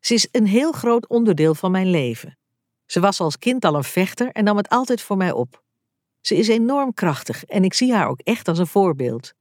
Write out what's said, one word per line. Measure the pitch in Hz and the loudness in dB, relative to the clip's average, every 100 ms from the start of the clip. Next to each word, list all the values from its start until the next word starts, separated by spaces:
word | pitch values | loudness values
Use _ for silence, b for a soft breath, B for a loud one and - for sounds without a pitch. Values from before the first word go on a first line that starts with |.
Ze | - | 0
is | 233 - | 0 0
een | - 214 | 0 2
heel | 208 311 | 2 2
groot | 311 240 233 - | -2 0 0 0
onderdeel | 233 226 156 156 | 0 2 2 2
van | 156 190 | 2 0
mijn | 190 185 | 0 2
leven. | 175 127 113 - - _ _ _ _ _ | 0 0 -6 -12 -20 _ _ _ _ _
Ze | - | 0
was | 190 196 | 0 2
als | 165 - | -2 -2
kind | - 254 | -2 0
al | 190 | 0
een | 147 | 0
vechter | 131 - 185 - 247 | -2 -2 -2 -2 -6
en | - | 0
nam | 208 208 | 0 2
het | 202 | 0
altijd | 240 254 240 | 0 0 -4
voor | - 196 | -2 -2
mij | 180 | 0
op. | - - _ _ _ _ _ _ _ | -2 -4 _ _ _ _ _ _ _
Ze | - 190 | -2 0
is | 220 | 2
enorm | 226 233 285 269 | 2 2 0 -2
krachtig | 226 180 143 - - | -2 -2 -2 -6 -12
en | - 202 | -6 0
ik | 190 | 0
zie | - 254 | 2 0
haar | 226 139 | 2 0
ook | 139 | -2
echt | - 226 - | -4 -4 -2
als | 165 | -2
een | 175 | 0
voorbeeld. | 202 190 139 123 117 - _ | 2 2 0 -4 -6 -10 _